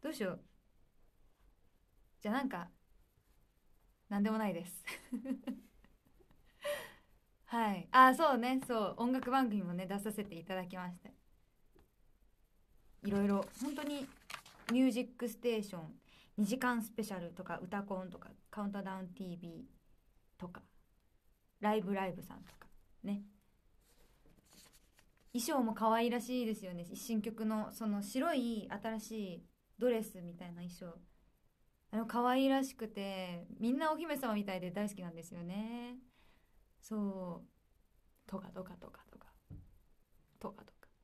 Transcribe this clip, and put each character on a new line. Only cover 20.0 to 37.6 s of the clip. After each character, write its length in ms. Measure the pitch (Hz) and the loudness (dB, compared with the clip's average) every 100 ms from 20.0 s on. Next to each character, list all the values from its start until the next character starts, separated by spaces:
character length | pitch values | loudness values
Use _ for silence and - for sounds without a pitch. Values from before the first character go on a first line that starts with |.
| _ _ _ _ | _ _ _ _
と 60 | 180 | -12
か、 140 | 175 - - _ _ _ _ _ _ _ _ | -12 -20 -20 _ _ _ _ _ _ _ _
ラ 140 | 208 | 2
イ 80 | 214 | 2
ブ 120 | 185 | 2
ラ 120 | 202 190 | 0 0
イ 60 | |
ブ 100 | 175 | -4
さ 140 | - - | -10 -14
ん 80 | |
と 100 | - - | -18 -20
か、 80 | - - - - | -20 -20 -20 -12
ね。 220 | 190 202 202 - _ _ _ _ _ _ - _ - - _ - - - _ _ - _ - | -4 -4 -6 -20 _ _ _ _ _ _ -20 _ -20 -20 _ -20 -20 -20 _ _ -20 _ -6
衣 100 | 240 | -4
装 200 | 240 302 | 2 4
も 100 | 226 | 4
可 180 | 220 220 | 4 4
愛 160 | 226 233 | 6 4
ら 120 | 240 | 2
し 240 | - 254 | 0 -2
い 20 | 226 | 0
で 80 | |
す 100 | 214 | -2
よ 80 | 185 | -6
ね。 140 | 175 175 | -8 -8
新 260 | - - 226 | -10 -2 -2
曲 240 | 220 220 | -2 -2
の、 280 | 220 220 208 | 0 0 -2
そ 160 | - 220 | -4 -2
の 140 | 202 | -2
白 320 | 202 262 320 | -2 0 2
い 340 | 302 240 226 - | 2 0 -2 -4
新 300 | 208 226 220 | -6 -4 -6
し 100 | 214 220 196 | -6 -6 -6
い 100 | 170 - _ _ - | -8 -14 _ _ 0
ド 120 | 240 | 2
レ 100 | 226 | 2
ス 200 | 214 190 | -2 -8
み 120 | 170 | -12
た 120 | 170 180 | -12 -12
い 60 | |
な 100 | 170 | -10
衣 80 | 175 | -10
装。 260 | 175 180 170 - _ _ _ _ _ _ _ _ | -10 -14 -14 -20 _ _ _ _ _ _ _ _
あ 60 | 214 | -4
の、 100 | 226 | -2
可 200 | 226 247 | 2 4
愛 220 | 254 269 | 6 6
ら 140 | 269 | 4
し 140 | 269 - | 2 -4
く 120 | 220 | -8
て、 580 | 208 196 190 185 175 - - | -6 -6 -4 -6 -8 -10 -4
み 140 | 226 | 0
ん 60 | 277 | 2
な 140 | 320 | 2
お 40 | 311 | 0
姫 200 | 330 294 | 0 -2
様 180 | 262 | 0
み 100 | 214 | 0
た 100 | 202 | 0
い 60 | 185 | -2
で 100 | 180 | -4
大 180 | 180 208 | -2 -4
好 60 | |
き 80 | 202 | -4
な 80 | 175 | -10
ん 40 | |
で 80 | 165 | -10
す 100 | 165 | -12
よ 80 | 180 | -10
ね。 560 | 170 190 220 240 240 247 - _ - - _ - _ _ | -8 -6 -6 -6 -8 -12 -18 _ -20 -20 _ -20 _ _
そ 600 | - 220 202 190 180 170 | -8 -2 -2 -2 -6 -8
う。 840 | - _ | -12 _